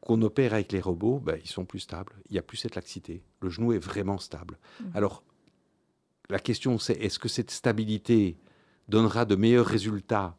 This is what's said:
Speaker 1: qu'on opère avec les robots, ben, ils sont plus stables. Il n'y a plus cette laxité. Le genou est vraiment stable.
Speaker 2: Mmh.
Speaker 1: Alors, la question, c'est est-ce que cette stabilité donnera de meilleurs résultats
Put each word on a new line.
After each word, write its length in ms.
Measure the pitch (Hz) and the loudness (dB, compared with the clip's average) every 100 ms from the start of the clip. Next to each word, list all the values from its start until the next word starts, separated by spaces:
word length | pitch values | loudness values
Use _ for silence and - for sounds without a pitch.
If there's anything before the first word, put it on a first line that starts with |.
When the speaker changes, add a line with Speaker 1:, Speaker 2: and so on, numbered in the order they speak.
Speaker 1:
qu'on 200 | - 113 | 2 2
opère 320 | 110 120 131 | 4 2 2
avec 180 | 110 98 | 2 0
les 80 | 98 | -2
robots, 400 | 92 85 104 139 | -2 0 0 0
ben, 180 | 80 80 | -2 -6
ils 80 | - | -6
sont 160 | - | -10
plus 140 | 92 95 | -8 -10
stables. 360 | - 85 98 101 - | -10 -10 -12 -16 -8
Il 40 | |
n'y 80 | 95 | -8
a 20 | |
plus 140 | - 110 | -6 -10
cette 180 | 113 | -8
laxité. 480 | 95 - - - 87 - _ | -10 -12 -14 -12 -16 -16 _
Le 60 | 95 | -8
genou 240 | 85 117 | -2 0
est 60 | 110 | 0
vraiment 400 | 90 104 95 98 | -2 -4 -4 -4
stable. 400 | - 78 87 90 _ - | -6 -14 -14 -18 _ -16
Speaker 2:
Mmh. 40 | 208 | -10
Speaker 1:
Alors, 280 | 165 104 - _ _ _ _ _ _ _ _ _ _ _ | -2 -2 -2 _ _ _ _ _ _ _ _ _ _ _
la 100 | 98 | -6
question, 400 | - 113 131 117 | -2 -2 0 -2
c'est 140 | - | 0
est-ce 260 | 120 107 - | -2 -2 -4
que 80 | 113 | -6
cette 240 | - 113 | -6 -6
stabilité 840 | - 127 110 107 107 - 113 98 85 _ _ _ _ - | -2 0 0 0 -4 4 4 4 -2 _ _ _ _ 0
donnera 360 | 107 113 107 | 4 4 2
de 120 | 117 98 | 2 4
meilleurs 300 | 113 120 107 | 6 6 6
résultats 720 | 110 101 104 - 110 95 | 2 -2 -6 -2 -2 -2